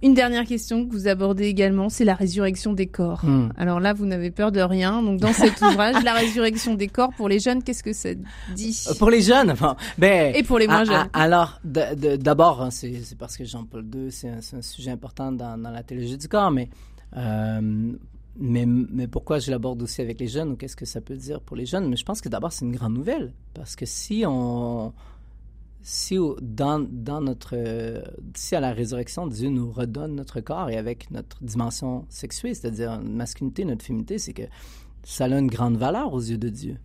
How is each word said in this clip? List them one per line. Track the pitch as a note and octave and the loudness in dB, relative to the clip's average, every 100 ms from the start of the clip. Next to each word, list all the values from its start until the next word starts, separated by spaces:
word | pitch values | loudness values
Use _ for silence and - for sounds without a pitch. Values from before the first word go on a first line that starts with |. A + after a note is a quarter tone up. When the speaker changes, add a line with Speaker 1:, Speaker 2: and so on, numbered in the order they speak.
Speaker 1:
Une | C4+ | 8
dernière | C4 B3 A#3+ | 8 6 2
question | A#3 A#3 - A#3 A#3+ | 0 -2 -2 -2 -2
que | |
vous | A3 F#3+ | -2 0
abordez | F#3+ G3 G3 G#3 | 2 2 2 0
également, | G3 G3 G3 G3 | 4 4 4 0
c'est | - | 4
la | A3 | 4
résurrection | F#3 F#3+ F3+ G3 F#3+ A3 | 4 0 0 0 0 -2
des | G3 F#3+ | -2 -2
corps. | - F3 E3+ | -2 -2 0
Speaker 2:
Hmm. | D#3+ C3+ A#2 A#2 | 2 4 2 0
Speaker 1:
Alors | F3+ F3 | 0 2
là, | F#3+ | 2
vous | G#3 G3+ | 0 -2
n'avez | F#3 F3 | -2 -4
peur | E3+ G#3 | 0 0
de | G3+ | 4
rien. | F3+ F#3+ F#3 A3 | 2 2 2 2
Donc, | A3+ F#3+ | 0 2
dans | G#3 | 4
cet | A3 - - | 6 6 6
Speaker 2:
<laughs> | |
Speaker 1:
ouvrage, | G#4 D4+ G#3 B3+ | 4 6 4 4
La | A#3+ | 4
résurrection | A3+ A3+ A3 A3+ A3 B3 G#3+ | 4 2 2 2 2 -2 0
des | G3+ | -2
corps, | - B3+ | 2 0
pour | B3+ G#3 | 2 2
les | G3+ | 2
jeunes, | G#3 B3+ | 4 0
qu'est-ce | B3+ A#3+ | -2 -6
que | - | -4
ça | A3 F3+ F3+ G3 - - | -6 -6 -6 -10 -14 -12
dit ? | F#3 A3 A3+ - | -8 -4 -4 -2
Speaker 2:
Euh, | - | 4
pour | G#3+ | 6
les | A#3 | 8
jeunes, | G3 B3 A#3+ | 8 8 8
enfin, | B2+ D3 B2+ - - | 4 2 0 -6 4
ben, | F#3 F#3+ D3+ D4 | 6 8 6 4
Speaker 1:
Et | |
pour | A#3+ A#3+ | 4 4
les | A3 | 6
moins | G#3+ | 6
Speaker 2:
a-, | |
a-, | A3 F#3+ | 6 4
Speaker 1:
jeunes. | D3+ | 2
Speaker 2:
alors, | D#3+ D#3+ F3 E3 - | 4 6 6 4 -2
d-, | E3 C#3+ B2 C#3+ | -4 -2 0 0
d-, | D3 C#3 | 2 2
d'abord, | C3+ D3 E3+ C3 | 4 8 8 6
hein, | B2+ | -2
c'est, | B2 B2+ B2 | -6 -8 -10
c'est | A2+ - | -12 -14
parce | A#2 - | -14 -12
que | B2 | -10
Jean-Paul | A#2+ A2+ A#2 A2 | -12 -12 -12 -10
deux, | C3 C3 | -8 -8
c'est | B2 B2 | -8 -10
un, | A#2 | -10
c'est | A2 B2+ | -10 -12
un | |
sujet | A#2+ - C3 | -12 -10 -8
important | A#2+ A#2+ - C3+ | -8 -10 -8 -6
dans, | C3 A#2+ A2+ | -6 -6 -10
dans | A2+ | -10
la | A#2 | -12
théologie | A#2 B2 A#2+ C3+ | -10 -8 -8 -8
du | D3+ | -2
corps, | G#3 G3 | 2 4
mais, | C#3 B2 - - - - B2+ | 2 -2 -10 -20 -20 -16 -8
euh, | A#2+ G#2+ A2 A2 G#2+ G#2+ A2+ - - - - - | -4 -2 -2 -2 -2 0 -2 -6 -14 -20 -20 -8
mais, | C3 A#2+ A#2+ | 0 2 4
mais | B2 B2+ B2+ B2 | 2 0 -4 -4
pourquoi | - - D3+ | -6 -2 -2
je | A#2+ | -2
l'aborde | C3 B2+ B2 | -4 -4 -6
aussi | A#2 - | -8 -6
avec | A#2+ A#2 | -6 -6
les | A#2+ | -6
jeunes, | B2+ D#3+ | -4 -4
ou | B2 | -6
qu'est-ce | C3+ - | -10 -12
que | B2 | -10
ça | - | -10
peut | - C3+ | -10 -12
dire | C3 D3 | -10 -12
pour | - - | -10 -10
les | B2 | -4
jeunes ? | F3+ F3+ | -2 -2
Mais | A#2+ | -2
je | |
pense | - G#3+ | -4 -6
que | - | -4
d'abord, | A2 E3 | -4 -6
c'est | - B2 | -6 -6
une | B2 | -4
grande | A#2 A2+ | -2 -2
nouvelle, | D#3+ D4+ C3+ - - | -2 -4 -6 -12 -18
parce | - - - | -16 -16 -12
que | B2 | -10
si | - - G#3+ A3 | -10 -6 -2 0
on, | C3 B3 A#3+ A#2+ A#2+ - - - - - - - - - - - | 0 0 -2 -4 -4 -6 -10 -20 -20 -20 -20 -20 -20 -20 -20 -10
si | - - F#3+ | -8 -2 0
au, | E3 C3 | 0 -2
dans, | B2+ A2 C#3 D3+ C3+ | -8 -2 0 0 -2
dans | B2 A2+ D3 | -6 -8 -4
notre, | C#3 B2+ - | -4 -4 -6
euh, | B2 A#2 A2+ A2+ A2+ - - - - | -6 -4 -4 -6 -8 -12 -14 -16 -12
si | - F3 | -4 -2
à | |
la | C3+ | -2
résurrection, | A#2 A#2+ B2 A#2+ - F3 | -2 -4 -4 -8 -8 -8
Dieu | G#2+ C3 | -4 -2
nous | C3 A#2+ | -2 -4
redonne | A#2 A#2+ A#2 D#3 C#3+ | -4 -6 -6 -8 -8
notre | C3+ - | -8 -10
corps | - D#3+ E3+ | -6 -6 -4
et | A2+ | -4
avec | A2 A#2 - | -4 -8 -10
notre | A#2 A2+ - | -12 -12 -12
dimension | B2+ A2 A#2 - C3+ B2+ D#3 | -8 -4 -4 -4 -6 -6 -10
sexuée, | - - - A#3+ | -14 -12 -10 -8
c'est-à-dire | A#3+ A#2+ A2 A#2 | -6 -6 -6 -6
notre | A2+ G#2+ | -6 -6
masculinité, | A2 A#2+ - C#3 - F#3+ | -6 -8 -6 -8 -4 -4
notre | A2+ | -6
féminité, | - A2+ A2+ G#3 | -6 -8 -6 -6
c'est | - | -8
que | - A2 - - - - - | -10 -14 -14 -20 -20 -20 -20
ça | - - B2+ | -16 -4 0
a | C3+ | 2
une | C3+ | 0
grande | A#2 A#2+ A#2 | 0 0 2
valeur | B2+ G3 C#4 | 0 -2 -4
aux | C3+ | -4
yeux | A2+ A2+ | -6 -4
de | A#2 | -6
Dieu. | G#2+ D3+ C3+ | -8 -10 -12